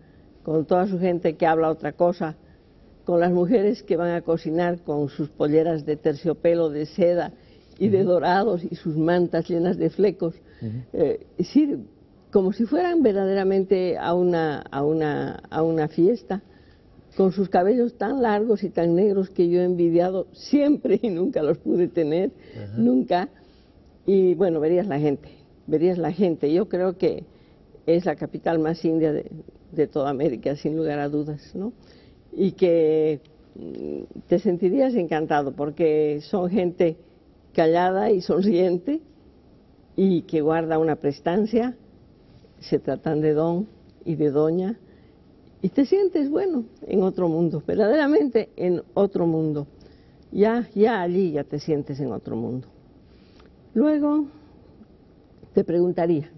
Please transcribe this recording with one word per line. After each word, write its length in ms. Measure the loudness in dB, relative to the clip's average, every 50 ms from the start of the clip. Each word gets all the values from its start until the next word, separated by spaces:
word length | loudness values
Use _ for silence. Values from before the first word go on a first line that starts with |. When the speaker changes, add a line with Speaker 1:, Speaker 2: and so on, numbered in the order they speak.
| -20 -20 -20 -20 -20 -20 -20 -12 -6
Speaker 1:
con 220 | -4 -2 -2 0
toda 200 | 2 2 2 2
su 120 | 0 0 0
gente 380 | 0 0 0 0 -2 -2 -2
que 100 | 0 2
habla 240 | 2 2 2 2 0
otra 220 | -2 -2 -6 -8 -2
cosa, 440 | 0 0 0 0 -2 -6 -8 -8 -10 -18 -20 -20 -20 _ -20 -20 -20 -20 -20 -20 -12 _
con 160 | 0 2 2
las 120 | 4 4 2
mujeres 500 | 2 2 2 2 2 2 0 -2 -2 -4
que 140 | -4 -2
van 140 | -2 0 -2
a 100 | -4 -4 -2
cocinar 580 | -2 -2 -2 -2 -2 -2 0 0 -2 -2 -4 -6
con 260 | -6 -4 -4 -4 -4
sus 220 | -4 -6 -8 -8
polleras 560 | -4 -4 0 2 2 2 2 2 0 -4 -4
de 100 | -6 -6
terciopelo, 720 | -2 -2 -2 -2 -2 -2 -4 -4 0 0 2 2 2 0 -2
de 160 | -2 -4 -8
seda 480 | -6 -2 2 2 2 2 0 -2 -6 -8 -16 -20 -20 -20 -20 _ -20 -6 -2
y 100 | 0 2
de 120 | 2 2 2
Speaker 2:
Ujú. 80 | 2
Speaker 1:
dorados 520 | 2 2 2 2 2 2 2 0 -2 -2 -4 -8
y 60 | -10
sus 220 | -8 -6 -4 -2
mantas 520 | 0 2 2 2 2 2 0 0 -2 -2 -2
llenas 300 | -2 -2 0 0 0 0
de 100 | -2 -2
flecos. 460 | 0 2 0 0 0 0 -4 -6 -6 -8 -16 -20 -16 -12
Speaker 2:
Ujú. 120 | -10 -10 -8 -10 -10 -8 -4
Speaker 1:
Eh, 340 | 0 0 0 0 -4 -8 -8 -6 -6
es 80 | -4
decir, 320 | 0 2 2 2 2 0 -4 -8 -14 -20 _ -20 -20 _ _ _ -2 0
como 200 | 0 2 0 0
si 140 | -2 -2
fueran 360 | -2 0 0 0 0 2 2 2
verdaderamente 920 | 2 2 2 0 0 0 0 0 0 0 0 2 2 0 0 0 0 -2
a 160 | -4 -2 -2 0
una, 460 | 2 2 2 2 0 0 -2 -4 -6
a 240 | -8 -8 -6 -4 -2
una, 580 | 0 0 0 0 -2 -2 -4 -4 -6 -8 -12 -14 -8
a 140 | -4 -2 0
una 260 | 0 0 0 -2 -2
fiesta, 540 | 0 2 2 4 2 0 -4 -8 -8 -8 -10 -14 -20 -20 -20 -20 -20 -20 _ -20 -20 -20 -20 -8 -2
con 160 | 0 0 2 2
sus 160 | 0 -2 0
cabellos 480 | 2 2 4 4 2 2 0 -2 -4
tan 240 | -6 -6 -4 -2 -2
largos 420 | 0 0 0 0 0 0 0 0 -2
y 60 | -4
tan 260 | -2 0 2 2 4
negros 360 | 4 2 2 2 0 -2 -2
que 180 | 0 0 0 2
yo 120 | 2 2
he 40 | 2
envidiado 640 | 2 2 2 2 2 2 2 2 0 -2 -4 -6 -8 -12
siempre 640 | -20 -2 0 2 4 4 4 2 2 0 0 0 0 0
y 60 | -2
nunca 340 | -2 -2 -2 -2 -2 0 0
los 160 | 0 0 -2
pude 300 | -2 -2 0 0 0 0
tener, 420 | 0 -2 -2 0 0 0 -2 -4 -6 -10 -18 -20 -16 -16 -14
Speaker 2:
Ajá. 140 | -8 -2
Speaker 1:
nunca. 520 | 0 2 2 2 2 0 0 -2 -2 -2 -4 -10 -18 -20 -20 -20 -20 -20 -20 _ -20 -20 -20 -20 -6 0
Y 280 | 2 4 4 4 4 4
bueno, 260 | 2 2 0 2 0
verías 260 | 0 2 2 2 0
la 120 | 0 -2 0
gente, 300 | 0 0 0 -2 -6 -12 -20 -20 -20 -20 -20 -20 _
verías 320 | -2 0 2 2 2 2 0
la 140 | -2 -2 0
gente. 400 | 0 0 0 0 0 0 2 2
Yo 160 | 2 0 0
creo 280 | -2 -2 -2 -2 -2 0
que 260 | -2 -2 -2 -4 -8 -16 -20 -20 -20 -20 -20 -20 -20 _ -20 -6 -2
es 180 | 0 0 2 2
la 120 | 0 -2
capital 420 | -4 -6 -10 -10 -6 -4 -2 0 0
más 260 | 0 -2 -2 -2 -2
india 280 | 0 0 2 2 0 0
de, 180 | -2 -6 -8 -12 -18 -18 -20 -20 _ -20 -6 -2
de 140 | -2 -2
toda 240 | 0 -2 -2 -4 -2
América, 460 | -2 -2 -2 -2 -2 -2 -4 -6 -4
sin 200 | -4 -4 -4 -4
lugar 220 | -2 -4 -4 -4 -4
a 100 | -4 -4
dudas, 460 | -4 -4 -4 -6 -8 -12 -14 -14 -12
¿no? 180 | -10 -10 -10 -12 -14 -20 -20 -20 -20 -20 -20 -20 -20 _ -12 -4
Y 200 | -2 -2 -2 0
que, 680 | 0 0 2 2 2 2 2 0 0 0 -2 -2 -6 -10 -16 -20 -20 -20 -20 -20
mm, 640 | -18 -16 -16 -14 -12 -12 -10 -10 -12 -12 -14 -18 -20 -4 -2
te 100 | 0 0
sentirías 560 | 2 0 0 0 0 0 2 2 2 2 0
encantado, 580 | -2 -2 -2 -2 -2 -2 0 0 0 0 -2 -4
porque 680 | -6 -6 -6 -2 0 2 2 4 2 2 0 -2 -4 -6
son 260 | -4 -2 -2 -2 0
gente 460 | 0 0 0 0 0 0 0 0 0 -4 -10 -20 -20 _ _ -20 -20 _ _ -6 0
callada 560 | 2 2 4 4 4 2 2 2 0 2 2
y 100 | 0 0 0
sonriente, 800 | 0 0 2 2 2 2 2 2 2 0 -2 -2 -4 -6 -6 -6 -12 -20 -20 -20 -20 -20 -20 _ -20 -20 -20 _ _ _ -20 _ _ _
y 260 | 0 2 2 2 0 -2
que 180 | -2 -2 0 0
guarda 360 | 2 0 0 0 0 0 0
una 180 | 0 0 0
prestancia, 800 | -2 -2 -4 -4 -4 -4 -2 0 0 0 0 0 -2 -2 -2 -6 -10 -16 -20 -20 -20 -20 -20 -20 _ -20 -20 -20 -20 -20 -20 _ -20
se 180 | -6 -4 -4 -2
tratan 420 | -2 -4 -6 -4 -4 -2 -2 0
de 120 | 0 2 2
don 320 | 2 0 0 0 -2 -4 -6 -10 -20 -20 -20 -20 -12 -8
y 100 | -6 -2
de 160 | -2 0 0
doña, 480 | 2 2 2 2 0 0 -2 -4 -6 -8 -12 -20 -20 -20 -20 -20 -20 _ _ -20 -20 -20 -20 -20 -10 -6
y 100 | -6 -2
te 140 | 0 0 2
sientes, 440 | 2 2 2 2 2 0 0 -2 0
bueno, 340 | -2 -2 -2 -2 -2 -4 -6 -8 -12 -16 -8
en 160 | -2 0 0 2
otro 260 | 0 0 0 0 0
mundo, 340 | 0 0 0 0 -2 -4 -4
verdaderamente 840 | -2 0 0 2 2 2 2 2 2 2 2 2 2 0 -2 -2 -4 -6
en 260 | -4 -2 -2 -2 -2 -4 -4 -2
otro 320 | 0 0 0 0 0 0
mundo. 400 | 0 0 0 0 -2 -2 -4 -6 -10 -14 -20 -20 -20 -20 -20 -20 -20 -20 -20 -18 -6
Ya, 380 | 0 2 2 2 2 0 -4 -4 0
ya 280 | 2 2 2 2 0 -2
allí 300 | -2 0 0 0 0 -2
ya 120 | -4 -4
te 140 | -6 -8 -8
sientes 400 | -4 -2 -4 -2 -4 -6 -8 -6
en 120 | -6 -6 -6
otro 240 | -8 -8 -8 -6
mundo. 320 | -6 -6 -6 -8 -10 -10 -14 -20 -20 -20 -20 -20 -20 -20 -20 -20 -20 -20 -20 -20 -20 -20 -20 -20 -20 -18 -4 0
Luego, 520 | 2 2 2 2 2 0 0 0 0 -2 -4 -8 -18 -20 -20 -20 -20 -20 -20 -20 -20 -20 -20 -20 -20 _ -20 _ _ -20 _ _ -20 -20 -4 -2
te 100 | -2 0
preguntaría 640 | 0 0 0 0 0 0 0 0 0 0 -2 -4 -8 -14